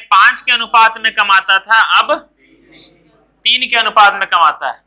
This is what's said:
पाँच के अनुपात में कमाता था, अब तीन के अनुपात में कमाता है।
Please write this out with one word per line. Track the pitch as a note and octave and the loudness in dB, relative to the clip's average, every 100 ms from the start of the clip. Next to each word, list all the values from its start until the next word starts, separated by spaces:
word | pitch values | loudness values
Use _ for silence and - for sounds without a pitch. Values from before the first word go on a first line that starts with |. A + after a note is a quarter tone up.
| - | 0
पाँच | G3 A3+ B3+ | 2 2 0
के | - | -4
अनुपात | A#3+ A3+ A#3 A3+ A3+ | -6 0 2 2 0
में | A3 | -6
कमाता | A3 G3+ F#3+ F#3+ F#3+ | -4 0 0 0 -2
था, | - A3+ E3 F#3+ | 0 0 0 0
अब | B3 D#4 - _ _ _ _ - _ _ _ _ _ _ | -2 -4 -8 _ _ _ _ -20 _ _ _ _ _ _
तीन | A3+ B3 B3 | -4 -4 -2
के | A#3+ | -4
अनुपात | G#3+ G#3+ G3+ | 0 2 2
में | G3+ F#3+ | 2 -4
कमाता | - D#3 D3 B2+ | 0 0 -2 -8
है। | - | -12